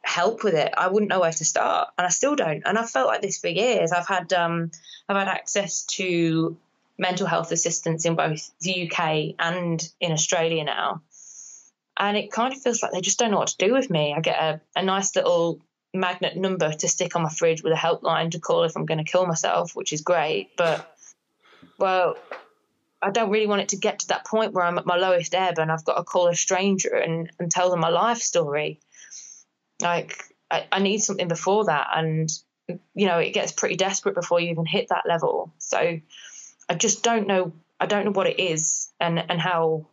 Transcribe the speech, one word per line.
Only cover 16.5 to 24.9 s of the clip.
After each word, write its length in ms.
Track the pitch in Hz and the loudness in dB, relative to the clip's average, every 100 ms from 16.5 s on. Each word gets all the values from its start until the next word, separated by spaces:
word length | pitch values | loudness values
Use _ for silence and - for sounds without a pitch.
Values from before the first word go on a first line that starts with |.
| 185 156 | 0 -2
to 160 | 156 170 | 0 -2
stick 260 | - 175 170 | 0 -2 0
on 60 | |
my 80 | 160 | -2
fridge 320 | 160 170 160 | 2 0 2
with 100 | 160 | 0
a 40 | 160 | 0
helpline 560 | 165 - - 160 165 | 2 0 0 0 0
to 80 | 170 | -4
call 240 | - 170 | 0 2
if 120 | 165 160 | 2 -2
I'm 80 | |
gonna 200 | 156 156 | -4 -2
kill 220 | 156 180 185 | 0 0 2
myself, 480 | 165 - 120 175 | 0 0 0 -2
which 180 | - - | -6 -6
is 100 | 156 | -6
great, 480 | 156 175 151 104 95 - | 0 0 2 -2 -6 -2
but, 380 | 170 151 - _ - _ _ _ _ - - - | 0 0 -6 _ -20 _ _ _ _ -20 -20 -2
well, 380 | 190 185 170 - - - - _ _ _ _ _ | 2 4 2 0 -10 -16 -16 _ _ _ _ _
I 100 | 196 | 0
don't 200 | 202 214 | 2 2
really 160 | 214 214 | 2 2
want 160 | 202 | 0
it 60 | - | 0
to 60 | 196 | -2
get 240 | 214 - | -2 -4
to 80 | - | -4
that 180 | 180 - | -4 0
point 260 | 220 220 | 0 0
where 120 | 185 | 2
I'm 140 | 175 175 | 0 0
at 80 | |
my 100 | - | 0